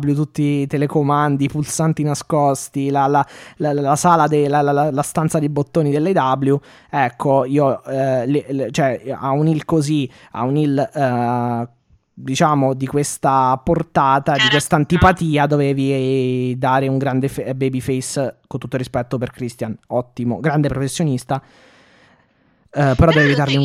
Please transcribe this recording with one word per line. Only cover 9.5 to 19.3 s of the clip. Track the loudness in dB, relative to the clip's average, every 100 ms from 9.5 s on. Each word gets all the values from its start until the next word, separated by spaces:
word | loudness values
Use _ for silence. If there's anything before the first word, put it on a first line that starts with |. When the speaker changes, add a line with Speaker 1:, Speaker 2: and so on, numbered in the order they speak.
| 0
Speaker 1:
così, | 0 -2 0 -2 -4 -8 -14
a | -6
un | -2 0
heel, | 0 0
eh, | -2 -2 -2 0 0 -2 -2 -4 -6 _ _ _ _
diciamo, | -14 -6 0 2 2 0
di | 0 -4
questa | -2 -4 -2 2 4 4 2
portata, | 0 -2 0 0 2 2 2
di | 0
Speaker 2:
Caratura. | 2
Speaker 1:
questa | 0 2 0
antipatia, | 2 4 4 4 0 0 2
dovevi, | 2 0 0 0
eh, | 0 0 0 0 -2 -4 -2
dare | 0 0 0
un | 0
grande | 0 0 -2
fe-, | -4 -6
babyface, | -4 -2 -2 -4 -4 -4 -4 -6 -8 -12
con | -10
tutto | -6 -6
il |
rispetto | -4 -6 -4 -4
per | -6